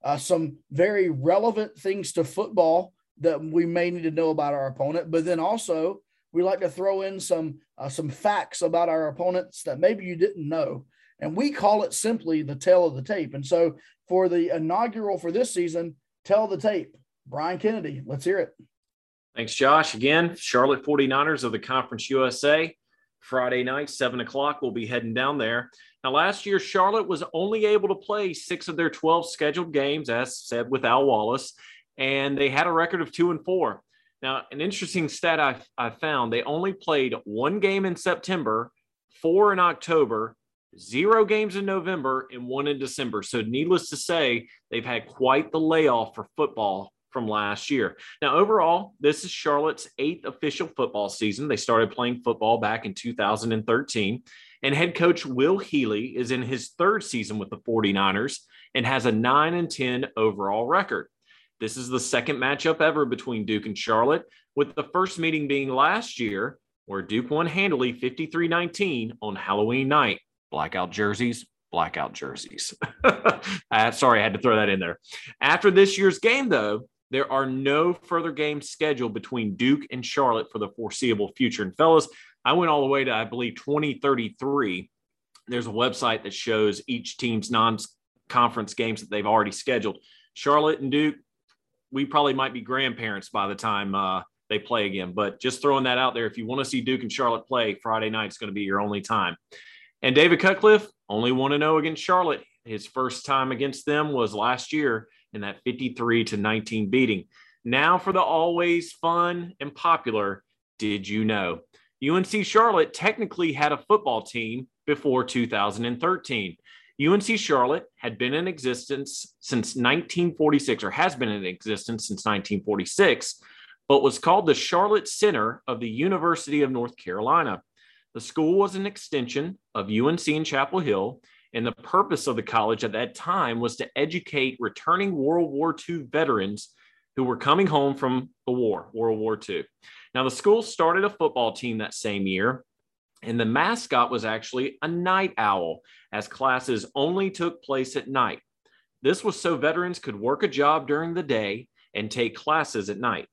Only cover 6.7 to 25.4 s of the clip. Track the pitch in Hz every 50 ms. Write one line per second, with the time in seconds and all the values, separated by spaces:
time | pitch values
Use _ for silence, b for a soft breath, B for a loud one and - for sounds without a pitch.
6.7 | - 180 185 196 196 190 190 196 196 196 196 - - 165 160 156 143 - _ _
7.7 | _ - 135 143 135 - 160 147 - - - 208 208 190 - - - - 175 165
8.7 | 160 170 175 170 160 160 160 151 135 - 175 180 180 180 175 180 - - - 156
9.7 | 135 143 175 185 226 196 190 180 175 165 180 - 202 180 151 143 160 160 151 143
10.7 | 143 131 - b b b b b b b 147 151 160 190 277 294 285 - 208 202
11.7 | 214 208 202 - - - - 220 233 220 - 165 160 156 151 139 143 139 - 180
12.7 | 180 180 175 160 135 131 131 - 208 196 156 123 - 139 139 135 175 170 170 165
13.7 | 156 B B B B B _ _ 180 185 185 180 175 175 165 175 - 165 160 160
14.7 | 175 208 233 240 208 226 214 202 196 170 156 170 165 220 254 233 - 180 175 170
15.7 | 160 170 170 165 156 _ _ _ _ _ _ - 196 214 220 208 - - 220 220
16.7 | 208 180 - - _ _ _ _ _ _ _ 135 127 147 156 170 180 - - 214
17.7 | 226 214 165 151 143 131 139 - 139 135 - 175 196 190 - - _ _ - _
18.7 | _ _ _ _ _ _ _ _ _ _ _ _ _ 117 117 110 - - 143 135
19.7 | 147 156 151 - - 110 120 139 151 165 170 170 170 - - - - 123 127 139
20.7 | 139 127 - 147 147 139 139 131 131 139 147 156 156 131 127 117 107 104 - -
21.7 | 131 131 127 - 127 110 - - 135 131 131 127 120 - - 143 151 156 165 160
22.7 | - _ _ _ _ _ _ _ _ _ _ - 127 131 123 123 127 127 123 127
23.7 | 131 143 147 143 - - 135 123 127 123 117 113 - 135 139 147 147 - 143 123
24.7 | 104 120 113 104 123 120 117 113 110 123 127 139 147 143